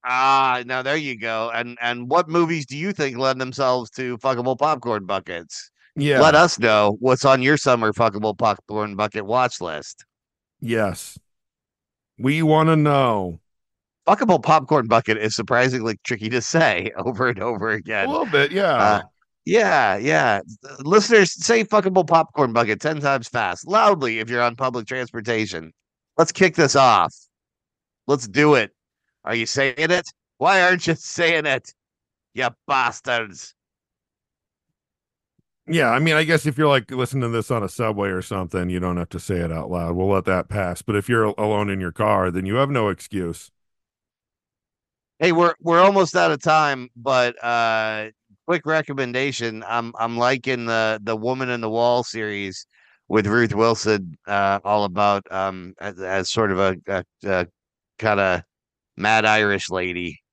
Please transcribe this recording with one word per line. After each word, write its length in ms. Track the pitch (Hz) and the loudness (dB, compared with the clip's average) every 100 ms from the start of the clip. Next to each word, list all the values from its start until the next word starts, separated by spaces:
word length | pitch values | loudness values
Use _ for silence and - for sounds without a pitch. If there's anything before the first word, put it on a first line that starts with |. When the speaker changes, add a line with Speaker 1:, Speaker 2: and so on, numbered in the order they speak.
Speaker 1:
Ah, 580 | 127 127 135 135 135 127 120 | -2 0 4 4 2 0 -4
now 160 | 127 | -6
there 160 | 131 156 | -2 -4
you 200 | 143 117 | -4 -8
go. 340 | 113 113 117 | -6 -4 -4
And, 240 | 117 120 120 | -6 -8 -6
and 280 | 120 120 120 | -6 -6 0
what 180 | 165 165 | 0 2
movies 360 | 170 165 165 135 | 0 0 -2 -6
do 100 | 143 | -8
you 140 | 185 | -8
think 240 | 196 139 120 | -4 -4 -2
lend 220 | 131 131 | -2 -2
themselves 480 | 127 117 135 127 117 | -6 -2 0 0 -4
to 260 | - 127 120 | -8 -8 -4
fuckable 380 | 135 123 123 127 | -4 -2 -2 0
popcorn 480 | 151 143 120 107 95 | 0 -2 -2 -4 -4
buckets? 680 | 98 92 87 85 - - _ _ - | -6 -6 -12 -12 -20 -20 _ _ -4
Speaker 2:
Yeah. 260 | 143 131 | 0 4
Speaker 1:
Let 140 | 156 151 | 6 6
us 220 | 170 - | 4 2
know 380 | 117 107 104 104 | 2 4 4 2
what's 260 | 127 123 139 | 0 2 4
on 160 | 131 | 4
your 160 | 131 156 | 4 2
summer 360 | 139 120 110 | 2 2 0
fuckable 440 | - 113 101 107 101 | 2 0 0 -4 0
popcorn 580 | 113 98 - 104 107 98 | 0 0 -6 -6 -4 -4
bucket 300 | 107 110 98 | -4 -4 -2
watch 360 | 123 123 - | 0 0 -4
list. 440 | 87 76 - - _ _ _ _ _ _ | -8 -8 -12 -20 _ _ _ _ _ _
Speaker 2:
Yes. 580 | 113 113 101 90 - - _ _ _ _ _ _ _ _ _ - | -4 -2 -2 -4 -14 -20 _ _ _ _ _ _ _ _ _ -6
We 240 | 127 156 | -2 0
wanna 320 | 160 156 160 160 | 4 4 4 4
know. 640 | 147 143 127 107 90 82 _ _ _ _ _ _ - | 4 2 2 0 -4 -10 _ _ _ _ _ _ 0
Speaker 1:
Fuckable 340 | 208 226 170 | 2 4 2
popcorn 460 | - 160 135 151 117 | 4 2 4 0 4
bucket 300 | 117 110 107 | 2 2 0
is 180 | 107 - | -2 -4
surprisingly 600 | 107 123 127 127 113 104 | 0 2 2 0 -4 -6
tricky 260 | - 113 107 | -8 -6 -4
to 120 | 120 | -4
say 500 | - 165 156 90 101 | 0 2 2 0 -4
<laughs> 40 | - | -6
over 300 | 95 113 127 | -6 -2 -2
and 120 | 104 | -2
over 300 | 110 107 110 | -6 -4 -4
again. 380 | 107 - 107 98 | -4 -4 -4 -2
Speaker 2:
A 20 | |
little 160 | 330 269 | -4 0
bit, 260 | 143 143 | 0 0
yeah. 460 | 151 156 127 104 101 | 0 0 2 2 2
Speaker 1:
Uh, 40 | - _ _ _ - | -2 _ _ _ 0
yeah, 520 | 214 202 156 110 98 | 2 2 2 2 0
yeah. 440 | 131 156 123 101 - 104 139 139 | 0 2 2 0 -4 -20 -20 -12
Listeners, 520 | 139 214 202 220 180 - 170 | 2 2 6 4 4 0 0
say 180 | 233 | 0
fuckable 440 | 214 214 190 185 160 | 2 0 2 0 4
popcorn 460 | 165 160 - 131 | 2 2 0 0
bucket 280 | 117 113 104 | 2 0 0
ten 180 | 147 156 | -2 -2
times 260 | 143 135 117 | -2 -2 -2
fast, 380 | 123 98 87 - | -4 -4 -6 -2
loudly 520 | 208 214 185 127 113 | 2 4 2 0 -4
if 100 | 110 | -4
you're 120 | 120 | 0
on 120 | 120 117 | 0 0
public 320 | 131 120 107 | -4 -4 -6
transportation. 880 | 131 120 120 107 113 107 85 80 _ _ _ _ - | -8 -6 -8 -4 -2 -2 -8 -14 _ _ _ _ 0
Let's 140 | 165 | 0
kick 240 | - 185 160 | 2 2 4
this 200 | 143 143 | 4 6
off. 380 | 131 104 80 - _ _ _ _ _ _ _ _ - | 6 6 2 -4 _ _ _ _ _ _ _ _ -2
Let's 200 | 143 113 | -2 0
do 280 | 104 151 139 | 2 6 4
it. 160 | 107 _ _ _ _ _ - | 2 _ _ _ _ _ -6
Are 100 | 117 | -4
you 100 | 113 | -2
saying 300 | 135 135 123 | 0 -2 0
it? 300 | 160 180 - _ _ _ | 0 0 -2 _ _ _
Why 260 | 156 190 | 2 4
aren't 240 | 180 180 170 | 4 2 0
you 80 | 160 | -4
<laughs> 20 | |
saying 480 | - - 170 165 151 | -6 -2 0 2 0
it? 260 | 139 - _ _ _ _ _ _ | -4 -6 _ _ _ _ _ _
You 160 | 110 123 113 - | -4 -4 -6 -2
bastards. 880 | 135 123 - 131 120 107 85 - _ _ _ _ _ _ _ _ _ _ _ _ _ _ _ _ _ _ _ _ _ - | 0 0 -4 -4 -4 -4 -14 -20 _ _ _ _ _ _ _ _ _ _ _ _ _ _ _ _ _ _ _ _ _ -4
Speaker 2:
Yeah, 220 | 165 127 | 0 2
I 100 | 120 | 2
mean, 160 | 160 156 | 2 2
I 80 | |
guess 220 | 160 165 151 | 2 2 0
if 100 | 127 | 0
you're, 100 | 151 | 2
like, 220 | 135 107 | 2 0
listening 320 | 131 123 135 | -4 -2 -2
to 80 | 120 | -2
this 220 | 117 - | -2 -2
on 100 | 120 | -4
a 60 | 98 | -4
subway 400 | - 113 101 98 | -4 -4 -2 -2
or 140 | 92 | -4
something, 460 | 92 101 90 95 90 | -6 -8 -4 -4 -4
you 80 | 90 | -2
don't 180 | 90 87 | -2 -4
have 120 | 85 | -6
to 100 | 85 | -10
say 180 | - 90 | -6 -4
it 140 | 85 | -4
out 180 | 80 - | -6 -6
loud. 260 | 87 85 85 | -6 -4 -2
We'll 120 | 98 | 0
let 160 | 98 92 | 0 0
that 240 | 92 - | -2 -2
pass. 320 | 104 90 85 | -4 -4 -6
But 140 | - 101 | -4 -4
if 120 | 98 | 0
you're 200 | 117 107 | 0 0
al-, 80 | 101 | 0
alone 320 | 107 107 101 | -2 0 -2
in 100 | 95 | -4
your 120 | 90 | -6
car, 400 | - 107 101 92 | -2 0 2 0
then 140 | 90 92 | -2 -2
you 80 | 117 | -2
have 160 | 139 | 0
no 180 | 135 104 | 0 -2
excuse. 640 | 92 - 98 87 85 - _ _ _ _ _ _ _ _ _ _ _ _ _ _ _ _ _ | -4 -8 -6 -6 -8 -16 _ _ _ _ _ _ _ _ _ _ _ _ _ _ _ _ _
Speaker 1:
Hey, 120 | 170 | 2
we're, 200 | 165 170 160 | 4 2 0
we're 200 | 165 170 | 2 6
almost 340 | 190 202 175 180 | 6 4 2 2
out 160 | 170 | 0
of 100 | 151 | 0
time, 480 | 165 156 151 131 123 120 | 2 2 2 -2 -10 -8
but, 460 | 123 131 123 120 | 0 2 0 -2
uh, 680 | 120 120 113 113 110 107 107 _ _ 101 - | -4 0 0 0 -2 -6 -10 _ _ _ -4
quick 180 | 170 147 | -4 0
recommendation. 960 | 160 151 139 123 123 139 127 117 110 101 | -2 -2 -6 -4 -2 -4 -4 -6 -8 -6
I'm, 260 | 117 117 113 | -4 -6 -6
I'm 180 | 117 117 | -4 0
liking 480 | 123 131 131 123 117 | 0 0 -2 -4 -2
the, 340 | 113 110 110 | 0 0 -2
the 120 | 104 110 | -4 -4
Woman 340 | 113 127 127 | -4 -4 -4
in 100 | 120 | -4
the 80 | 113 | -4
Wall 340 | 113 120 120 | 0 0 0
series 640 | 120 117 107 101 98 92 - _ _ _ _ | -2 -8 -6 -6 -8 -10 -20 _ _ _ _
with 180 | 110 101 | 0 2
Ruth 260 | 117 113 | 2 2
Wilson, 640 | 101 113 110 110 104 90 76 - | 2 2 2 0 0 -2 -16 -6
uh, 320 | 101 98 98 | -2 0 0
all 220 | 101 104 101 | 0 0 0
about, 440 | 90 101 98 - | 0 2 0 -4
um, 420 | 95 98 95 90 95 | -4 -4 -6 -16 -14
as, 180 | 98 90 | -14 -10
as 280 | 92 95 90 | -4 -4 -2
sort 220 | - 107 | -2 0
of 80 | 92 | 2
a, 160 | 98 92 - | 0 -2 -6
a, 160 | 98 87 _ 98 | -6 -6 _ -4
a 220 | 92 87 _ _ _ _ - | -2 -4 _ _ _ _ -6
kinda 480 | 110 101 95 87 - _ _ _ _ - | -2 2 2 0 -6 _ _ _ _ -4
mad 280 | 104 110 107 | 2 4 4
Irish 440 | 107 104 98 - | 2 2 0 -4
lady. 480 | 92 90 87 87 71 _ | -6 -4 -6 -8 -12 _